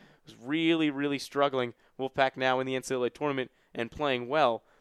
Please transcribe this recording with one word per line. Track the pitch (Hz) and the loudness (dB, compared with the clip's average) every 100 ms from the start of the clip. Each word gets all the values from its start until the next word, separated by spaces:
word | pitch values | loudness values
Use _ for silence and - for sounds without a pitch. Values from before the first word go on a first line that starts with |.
| - _ | -20 _
was | - 113 | -20 -16
really, | 123 156 160 165 151 | -6 0 2 2 2
really | 139 143 139 | 0 -2 -2
struggling. | - 139 143 131 123 - _ - | -4 0 2 2 -4 -6 _ -8
Wolfpack | 131 - 131 131 | -4 0 0 2
now | 131 127 | 0 0
in | 131 | 0
the | 131 | -4
N | |
C | - | -2
double | 127 | -2
A | 120 | -2
tournament | - 151 135 120 _ _ | -2 -4 -2 -4 _ _
and | - 117 | -8 -6
playing | - 147 123 120 | -2 -2 0 0
well. | 156 131 113 _ _ | 2 2 2 _ _